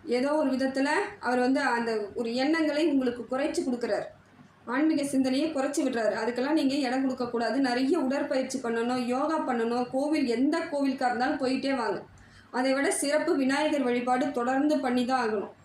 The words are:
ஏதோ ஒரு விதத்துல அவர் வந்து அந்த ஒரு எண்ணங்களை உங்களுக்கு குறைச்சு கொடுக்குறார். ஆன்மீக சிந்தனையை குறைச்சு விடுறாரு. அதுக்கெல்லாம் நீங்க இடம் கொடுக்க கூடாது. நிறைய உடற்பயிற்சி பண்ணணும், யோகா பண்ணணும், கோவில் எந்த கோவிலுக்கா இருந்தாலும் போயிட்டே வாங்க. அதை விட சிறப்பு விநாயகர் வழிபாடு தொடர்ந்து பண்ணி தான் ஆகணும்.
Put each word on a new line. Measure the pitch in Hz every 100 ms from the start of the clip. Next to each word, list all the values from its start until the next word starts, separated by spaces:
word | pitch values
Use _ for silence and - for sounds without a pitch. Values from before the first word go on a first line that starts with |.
| -
ஏதோ | 240 269 302
ஒரு | 277
விதத்துல | 254 262 269 285 330 403 -
அவர் | 247 247
வந்து | 247 277
அந்த | 269 233 233 220 202 220
ஒரு | 233 240
எண்ணங்களை | 269 330 302 294 320
உங்களுக்கு | 277 247 240 226
குறைச்சு | 262 311 330
கொடுக்குறார். | 277 240 220 202 - - - - - - -
ஆன்மீக | 254 311 285
சிந்தனையை | 277 269 254 262 320
குறைச்சு | 269 277 320
விடுறாரு. | 269 226 214
அதுக்கெல்லாம் | 214 220 240 269
நீங்க | 311 269 285
இடம் | 254 254
கொடுக்க | 269 247 240
கூடாது. | 233 226 247
நிறைய | 262 240 269 330
உடற்பயிற்சி | 262 277 294 262 262 262
பண்ணணும், | 233 233 240 254 240
யோகா | 254 302 320
பண்ணணும், | - 233 233 240 247
கோவில் | 262 294 302 247
எந்த | 233 277 330
கோவிலுக்கா | 330 285 269 254 247
இருந்தாலும் | 226 269 302
போயிட்டே | 254 269 269 262
வாங்க. | 226 - - - - - -
அதை | 247 262
விட | 269 320
சிறப்பு | - 285 302 311 285
விநாயகர் | 262 277 302 294
வழிபாடு | 247 240 247 247 285
தொடர்ந்து | 247 240 269 302 302
பண்ணி | 262 247 247
தான் | 262 226
ஆகணும். | 214 156 -